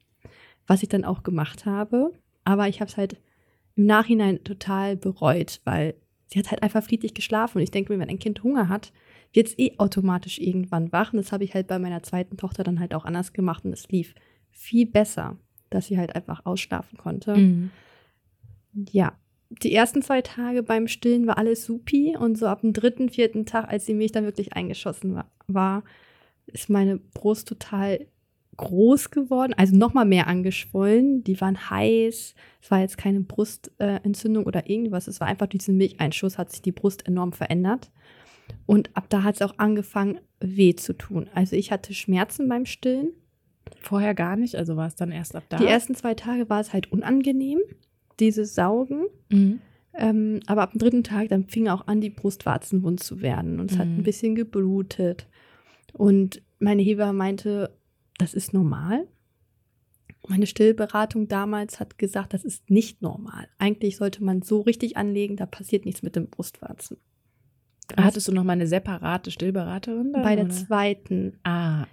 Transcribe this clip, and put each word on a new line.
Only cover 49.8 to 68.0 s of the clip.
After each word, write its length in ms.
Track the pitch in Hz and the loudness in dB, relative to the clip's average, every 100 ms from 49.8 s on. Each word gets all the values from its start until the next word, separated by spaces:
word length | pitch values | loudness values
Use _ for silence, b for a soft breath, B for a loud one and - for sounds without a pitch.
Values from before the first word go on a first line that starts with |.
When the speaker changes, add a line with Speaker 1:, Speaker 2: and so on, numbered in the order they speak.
| b 339 | b -2
Speaker 1:
Ähm, 440 | 220 214 214 214 - | 0 2 0 -2 -2
aber 160 | 208 | 0
ab 120 | 190 | 0
dem 60 | 220 | 2
dritten 240 | 240 240 | 2 2
Tag, 260 | 226 202 220 | 0 -2 0
dann 180 | 196 190 | 0 0
fing 220 | 226 220 | 0 0
auch 180 | 190 - | 0 0
an, 140 | 214 | -2
die 80 | 214 | -2
Brustwarzen 720 | - 202 196 175 - - 190 | -4 -4 -4 -2 -2 0 0
wund 180 | 185 180 | 0 -4
zu 200 | - 185 | -6 -6
werden. 380 | 131 - 165 170 | -4 -2 -4 -4
Und 120 | 190 | -2
es 80 | 185 | 0
hat 80 | 175 | 0
Speaker 2:
Mhm. 120 | 170 | 0
Speaker 1:
ein 40 | |
bisschen 320 | 208 208 226 220 | -2 0 -2 -2
geblutet. 920 | 220 202 190 196 190 - 175 180 - b b b b b b | -2 0 0 0 -2 -2 -2 -4 -12 b b b b b b
Und 480 | - 202 196 190 - _ - | 2 4 6 4 -4 _ -2
meine 240 | 208 202 | 0 4
Hebamme 300 | 196 208 208 | 2 2 0
meinte, 580 | 196 190 196 214 202 196 _ _ _ _ - | 0 -2 -2 -4 -4 -4 _ _ _ _ -4
das 140 | 175 196 | -2 -2
ist 180 | - | -2
normal. 540 | 190 160 131 160 240 370 _ _ _ _ _ _ _ _ _ _ - - | 0 2 0 -2 -2 -4 _ _ _ _ _ _ _ _ _ _ -20 -2
Meine 200 | 190 208 | 0 0
Stillberatung 800 | - 220 220 214 208 220 226 214 | 4 4 4 0 -2 -2 -2 -2
damals 520 | 196 208 208 208 - | -2 -2 -4 -6 -10
hat 180 | 202 - | -12 -6
gesagt, 360 | 196 202 196 | -4 -4 -4
das 120 | 190 269 | -6 -6
ist 240 | - - | -10 2
nicht 320 | 202 226 - | 2 2 -6
normal. 460 | 165 - - - - - | -8 -8 -14 -16 -16 -2
Eigentlich 400 | 196 208 202 190 | -2 0 -4 -2
sollte 260 | 202 - | -4 -2
man 180 | 196 185 | -2 -2
so 200 | - 214 | 0 0
richtig 340 | 208 233 233 - | 2 0 -2 -4
anlegen, 400 | 202 202 202 202 | -4 -2 -4 -4
da 100 | 185 | -8
passiert 400 | - 190 202 190 | -10 -4 -2 -2
nichts 160 | - | -8
mit 140 | - 175 | -6 -6
den 140 | - | -6
Brustwarzen. 680 | - - - - - - - _ _ _ _ _ _ _ _ - | -10 -14 -12 -18 -16 -16 -18 _ _ _ _ _ _ _ _ -8
Speaker 2:
Hattest 320 | - | 4